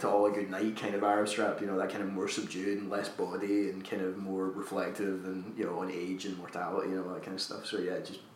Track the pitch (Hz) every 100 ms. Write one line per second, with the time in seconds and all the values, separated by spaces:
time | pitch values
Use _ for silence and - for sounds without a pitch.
0 | 113 101 104 101 95 95 110 107 113 101
1 | 104 104 104 - 104 - 101 95 95 104
2 | 95 95 98 - - 90 98 101 98 101
3 | - - 90 92 101 101 98 92 95 98
4 | 92 95 98 95 92 98 92 98 90 -
5 | 98 92 92 92 101 110 92 87 92 87
6 | 90 92 101 90 87 87 90 95 92 95
7 | 90 92 - 95 - - - 104 90 90
8 | - - -